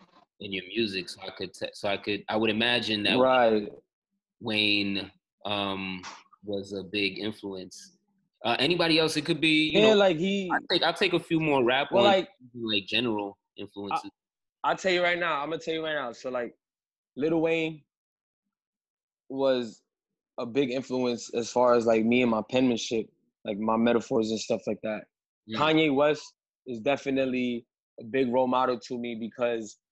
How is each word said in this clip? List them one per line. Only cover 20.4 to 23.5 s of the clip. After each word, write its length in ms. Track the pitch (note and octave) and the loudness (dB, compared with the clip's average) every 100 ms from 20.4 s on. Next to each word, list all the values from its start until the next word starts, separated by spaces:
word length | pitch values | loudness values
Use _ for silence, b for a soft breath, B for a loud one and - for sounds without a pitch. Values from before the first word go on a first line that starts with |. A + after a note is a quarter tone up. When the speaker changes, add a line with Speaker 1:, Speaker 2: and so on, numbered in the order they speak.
| B2 | -4
Speaker 2:
big 260 | A#2+ C3+ | -2 0
influence 600 | B2+ B2 B2+ B2 A#2 - | -2 -4 -2 0 -2 -6
as 180 | A#2+ A2+ | -6 -2
far 220 | B2 B2 A#2+ | 2 4 6
as, 100 | A2+ | 4
like, 200 | A2+ A2 | 4 4
me 160 | B2 | 4
and 100 | B2 | 4
my 100 | A2 G#2 | 0 0
penmanship, 580 | B2+ C3 A2+ - A2+ G2+ _ _ _ | 2 2 0 -2 -4 -4 _ _ _
like, 140 | A2 | -8